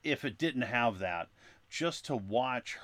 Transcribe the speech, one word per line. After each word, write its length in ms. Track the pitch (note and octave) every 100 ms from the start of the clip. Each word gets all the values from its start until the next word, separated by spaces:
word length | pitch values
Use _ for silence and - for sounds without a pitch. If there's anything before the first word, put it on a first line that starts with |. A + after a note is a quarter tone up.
if 200 | D3+ C#3 C#3
it 120 | G#2
didn't 240 | D#3+ B2+
have 360 | A#2 B2 A#2+ F#2+
that, 280 | F#2 E2+ E2+ _ - - _
just 360 | - E3+ D#3+ -
to 100 | C3
watch 600 | G2 A2 C3 B2 - -